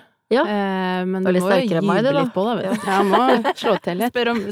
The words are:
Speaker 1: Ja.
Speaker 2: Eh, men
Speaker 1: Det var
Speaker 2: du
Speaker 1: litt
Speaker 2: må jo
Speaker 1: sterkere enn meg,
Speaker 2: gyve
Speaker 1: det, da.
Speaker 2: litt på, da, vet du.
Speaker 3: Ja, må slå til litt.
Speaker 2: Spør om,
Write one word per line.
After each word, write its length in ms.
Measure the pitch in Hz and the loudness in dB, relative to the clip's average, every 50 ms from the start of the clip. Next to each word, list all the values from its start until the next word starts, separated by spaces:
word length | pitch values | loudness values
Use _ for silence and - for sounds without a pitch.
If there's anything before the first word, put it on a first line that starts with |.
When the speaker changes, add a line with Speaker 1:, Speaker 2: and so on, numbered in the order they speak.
| - _ _ _ _ - | -12 _ _ _ _ -2
Speaker 1:
Ja. 120 | 220 254 | 0 0
Speaker 2:
Eh, 600 | 320 208 208 202 202 196 190 190 185 185 185 185 185 | 0 0 -2 -2 -2 -2 -2 -2 -2 -2 -2 -2 -2
men 180 | 185 185 190 | -2 -2 -2
Speaker 1:
Det 40 | 185 | 0
var 60 | 185 | 0
Speaker 2:
du 60 | 185 180 | 2 2
Speaker 1:
litt 40 | 180 | 2
Speaker 2:
må 40 | 190 | 2
jo 60 | 196 | 2
Speaker 1:
sterkere 240 | 190 262 214 180 165 | 2 2 2 0 0
enn 80 | 180 | 2
meg, 100 | - 175 | 2 2
Speaker 2:
gyve 60 | 196 | 2
Speaker 1:
det, 100 | 226 269 | 2 2
da. 80 | 285 285 269 | 2 0 0
Speaker 2:
litt 80 | 247 - | 0 -2
på, 100 | 185 190 | -2 -2
da, 100 | 226 240 | -2 -2
vet 240 | 190 - 190 233 220 | -2 -2 -4 -4 -4
du. 60 | - | -2
Speaker 3:
Ja, 160 | 202 190 196 | 0 0 2
må 520 | 202 196 190 220 247 262 254 226 226 269 - | 2 2 2 2 4 4 2 2 2 -2 -4
slå 240 | - - 240 202 170 | -2 0 0 0 0
til 140 | - - 170 180 | -2 -4 -4 -2
litt. 140 | 220 247 | -2 -2
Speaker 2:
Spør 180 | - 247 240 233 | -2 -2 0 0
om, 80 | 240 233 196 202 | 0 -2 -4 -4